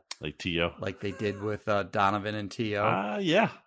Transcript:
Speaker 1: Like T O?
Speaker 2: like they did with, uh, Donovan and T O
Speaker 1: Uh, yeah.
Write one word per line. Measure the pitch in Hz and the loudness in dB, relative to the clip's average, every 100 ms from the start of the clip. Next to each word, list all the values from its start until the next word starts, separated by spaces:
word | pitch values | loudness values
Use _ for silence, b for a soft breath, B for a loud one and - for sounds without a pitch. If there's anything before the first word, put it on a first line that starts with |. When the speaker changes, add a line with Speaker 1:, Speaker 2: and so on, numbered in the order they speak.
| _ - | _ -8
Speaker 1:
Like | 78 - | -8 -4
T | 92 82 | -2 2
O? | 85 - | 2 0
Speaker 2:
like | 101 95 | -6 -4
they | 104 | -6
did | 95 107 98 | -2 -2 -2
with, | 104 104 - | -4 -4 0
uh, | 101 | 0
Donovan | 95 107 98 104 101 | 0 2 4 2 -2
and | 107 101 | -4 -6
T | - 110 104 | -4 -2 2
O | |
Speaker 1:
Uh, | 107 185 208 208 | 2 0 -2 -2
yeah. | 190 175 208 - | 2 4 2 -2